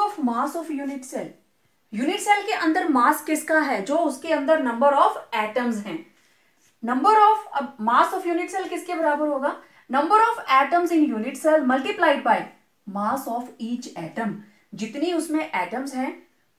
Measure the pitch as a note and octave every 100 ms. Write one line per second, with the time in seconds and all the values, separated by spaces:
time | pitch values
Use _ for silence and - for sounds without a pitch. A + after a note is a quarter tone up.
0 | G#4 F#4 B3 A#3 D4 E4+ D#4+ C#4 C#4 C#4
1 | - A#3 D#3+ - _ _ _ _ _ G#3
2 | C#4 G4+ G#4 G#4 G4+ G#4 E4 F4 F4 B3+
3 | B3+ D4+ - D#4 - D#4 C#4 G#3+ G3 D4+
4 | D#4 B3+ E4 D4+ C#4+ D#4 B3+ A#3 C#4+ C#4
5 | F#4+ - - A3 G#3+ B3 A#3+ G#3 G3+ D#3+
6 | - _ _ _ _ _ _ _ A3+ B3+
7 | G4+ G#4+ G#4 A4 - C#4+ B3 - G#3+ B3+
8 | E4+ F#4 F4 E4+ F4 F#4+ F#4 E4+ - E4
9 | D#4+ D4 D4+ C4+ C#4+ F4+ - _ - C4
10 | D#4 G#4+ A4+ A#4 - C4+ C#4 F4 F4 E4+
11 | D4 G#3+ A#3+ - D#4+ D#4 B3+ C4 - G#4
12 | E4 C#4 B3 F#3+ - - _ _ - G3
13 | G#3+ C4+ C4+ A#3 B3 - A3+ A#3+ - F3
14 | D#3+ - G3+ - - _ _ - G#3+ C#4+
15 | E4+ E4+ E4 D#4 D4+ F#3+ F3 A#3+ C#4 B3+
16 | C#4 - _ _ _